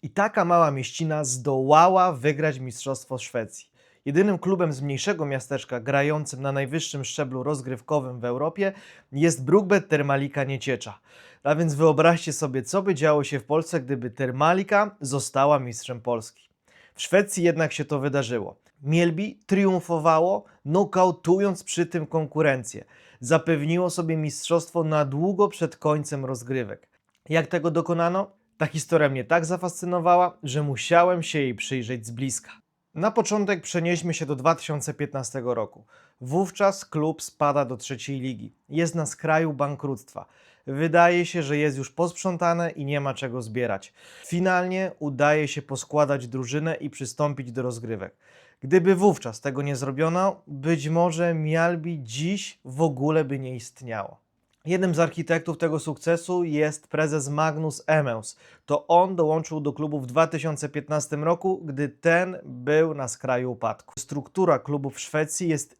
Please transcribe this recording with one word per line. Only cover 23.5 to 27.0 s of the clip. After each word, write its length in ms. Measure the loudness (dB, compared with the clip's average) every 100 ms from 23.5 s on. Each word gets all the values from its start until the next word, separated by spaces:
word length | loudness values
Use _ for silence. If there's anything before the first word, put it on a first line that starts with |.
| 0 2 0 0
sobie 260 | -2 -2 -2
mistrzostwo 680 | -2 -6 0 0 0 -2
na 200 | 0 2
długo 440 | 0 0 -2 2 2
przed 280 | 2 -6 -2
końcem 480 | 0 0 -2 -6
rozgrywek. 640 | -6 -8 -6 -6 -4 -10 _ _